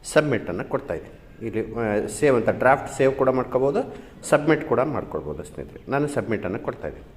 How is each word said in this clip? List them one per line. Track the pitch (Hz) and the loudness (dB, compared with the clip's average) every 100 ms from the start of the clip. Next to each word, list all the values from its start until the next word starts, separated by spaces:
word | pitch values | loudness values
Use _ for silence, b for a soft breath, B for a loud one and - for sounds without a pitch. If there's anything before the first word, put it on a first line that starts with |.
ಸಬ್ಮಿಟನ್ನು | - 151 151 117 - 90 - | 4 2 4 0 -2 -6 -4
ಕೊಡ್ತಾಯಿದ್ದೀವಿ. | - - 85 - - - - 113 | -4 -4 -8 -8 -20 -20 -10 -6
ಇಲ್ಲಿ, | 104 110 117 | -4 -4 -4
ಆ, | 113 104 113 | 0 0 -2
ಸೇವ್ | - 147 123 | 0 4 4
ಅಂತ, | 107 | 2
ಡ್ರಾಫ್ಟ್ | 101 117 143 - - | 4 4 4 2 2
ಸೇವ್ | 135 135 | 2 4
ಕೂಡ | 131 | 2
ಮಾಡ್ಕೋಬೋದು, | 131 123 127 135 175 269 B B B - | 2 0 2 2 0 -2 B B B 2
ಸಬ್ಮಿಟ್ | 147 147 151 - | 2 4 2 4
ಕೂಡ | 117 | 2
ಮಾಡ್ಕೊಳ್ಬೋದು | 135 123 - 80 73 73 | 2 -2 -4 -6 -6 -8
ಸ್ನೇಹಿತರೆ. | 76 - - - - | -10 -12 -12 -12 -4
ನಾನು | 131 147 | -2 0
ಸಬ್ಮಿಟನ್ನು | 135 104 104 90 107 | -2 -2 -2 -2 -4
ಕೊಡ್ತಾಯಿದ್ದೀನಿ. | - - 76 - - | -6 -8 -10 -10 -18